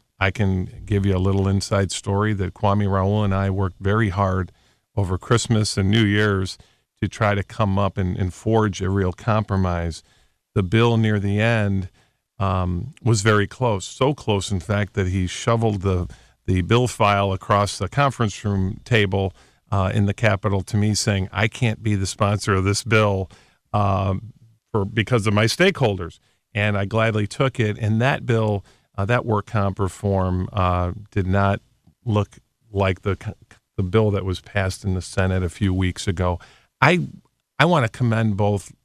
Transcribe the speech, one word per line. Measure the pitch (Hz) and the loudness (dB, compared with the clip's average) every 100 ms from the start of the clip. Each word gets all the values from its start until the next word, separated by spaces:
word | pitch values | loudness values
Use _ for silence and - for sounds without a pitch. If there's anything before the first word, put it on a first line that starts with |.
| _ - | _ -4
I | 98 | -2
can | - 98 92 - - - | 0 0 0 -4 -10 -2
give | 101 98 | 0 2
you | 92 | 2
a | |
little | 98 98 98 | 2 0 2
inside | 98 - 101 92 | 0 0 0 -2
story | - - 98 107 101 | -4 -2 0 0 -2
that | 90 | -4
Kwame | - 101 101 101 | -2 0 2 2
Raoul | 98 95 104 101 | 0 2 0 0
and | 98 | 0
I | 98 | 0
worked | 95 95 - | -2 -4 -2
very | 95 110 107 | 0 2 2
hard | 95 95 92 87 - _ _ _ 107 | 0 0 0 -4 -10 _ _ _ -4
over | 90 92 | -2 -2
Christmas | - 120 - 107 104 - | 0 0 2 0 0 0
and | 95 | 2
New | 110 104 | 4 4
Year's | 104 107 98 95 - _ _ _ _ | 2 2 0 -2 -8 _ _ _ _
to | 101 | -6
try | - 107 101 | 0 0 0
to | |
come | - - 104 98 | -4 -2 0 0
up | 98 - | 0 -2
and, | 90 90 | -4 -2
and | 92 | -4
forge | - 110 110 107 95 | -4 0 2 2 0
a | 92 | -2
real | 98 92 | 0 -2
compromise. | - - 107 104 95 92 87 85 - - _ _ _ _ 107 | -2 -2 0 0 0 0 0 -4 -6 -14 _ _ _ _ -4
The | |
bill | 90 113 117 113 | 0 2 4 4
near | 110 104 | 2 0
the | 101 101 | 0 2
end, | 113 113 101 98 92 _ _ _ _ - | 2 2 0 -2 -4 _ _ _ _ -6
um, | 98 92 90 87 117 - | -2 0 -2 -4 -6 -4
was | 110 110 | 0 2
very | 110 104 98 | 4 4 2
close, | - 123 98 - | -2 -2 -2 -6
so | - 131 | -2 0
close, | 143 - 101 - | 0 -2 -2 -2
in | 98 | -4
fact, | - 104 101 | -2 -2 -2
that | 104 92 | -2 -2
he | 95 90 | -2 -2
shoveled | - - 117 113 101 | -2 0 2 2 0
the, | 98 90 87 - _ _ - | 0 0 -2 -10 _ _ -2
the | 92 | 0
bill | 85 117 123 | 4 2 2
file | - 104 101 101 | 2 2 4 2
across | 95 - 101 101 - | -2 2 2 2 -2
the | 92 | -4
conference | 139 139 - 107 - | 0 0 0 -4 -2
room | 104 98 95 - - | -2 -2 -2 -6 0
table, | 113 101 98 92 - _ _ _ | 2 2 0 -2 -6 _ _ _
uh, | 98 95 | 0 0
in | 104 98 | 2 0
the | |
Capitol | - 110 101 104 98 | 2 0 0 0 -2
to | - 104 | -2 0
me, | 107 101 | 0 0
saying, | - 98 92 | 0 -2 -2
"I | 98 110 | -2 -2
can't | - 117 107 | 0 -2 -2
be | 107 | -2
the | 101 95 | -2 -4
sponsor | - 101 104 - 95 | -2 0 0 0 0
of | |
this | 95 101 | 0 -2
bill, | 110 110 104 98 92 - _ _ _ | 0 2 2 0 -6 -12 _ _ _
um, | 104 101 95 98 95 110 - - _ _ | -2 0 0 -2 -4 -8 -20 -20 _ _
for, | 107 98 | -4 -2
because | 113 104 120 104 | -2 0 0 2
of | |
my | 101 113 | 2 2
stakeholders." | - 190 - 117 95 82 - _ _ _ 101 | 2 2 2 0 -2 -8 -14 _ _ _ -2
And | 104 101 | -2 0
I | 98 | -2
gladly | 110 113 107 104 | 0 2 0 -2
took | - 135 - | -2 -2 0
it. | 107 107 | -2 -2
And | 107 110 | 0 2
that | 131 147 127 | 0 0 0
bill, | 113 110 101 - _ _ - | 0 0 -2 -6 _ _ -4
uh, | 98 | 0
that | 120 120 | 0 0
work | 104 - | -2 -2
comp | 110 98 95 | -2 -2 0
reform, | 95 - 101 98 92 90 92 | -4 -2 -2 0 0 0 -2
uh, | 98 92 90 87 107 104 | -2 0 0 -2 -6 -6
did | 104 92 | -4 0
not | 98 98 101 - _ _ _ | 2 2 0 -6 _ _ _
look | 120 104 98 - _ _ _ | -2 0 -2 -6 _ _ _
like | 101 95 87 | -2 0 0
the | 101 92 | -4 -4
co-, | 107 - - - _ - | -6 -12 -18 -20 _ -6
the | |
bill | 92 110 107 | 0 2 2
that | 98 95 | 2 -2
was | 90 | -6
passed | - 104 95 - | -6 -4 -2 -4
in | 98 92 | -4 -4
the | |
Senate | - - 95 92 | -2 0 0 0
a | 90 | -2
few | - 98 | -2 0
weeks | 92 92 - - | 2 0 -2 -4
ago. | 87 90 87 - _ _ _ | -2 -2 -2 -8 _ _ _
I, | 139 180 139 - _ _ _ - | 2 2 -2 -10 _ _ _ 0
I | 160 | 2
wanna | 165 113 | 4 0
commend | - 120 113 110 98 | 0 0 2 0 0
both | 104 101 - - | 0 0 -4 -18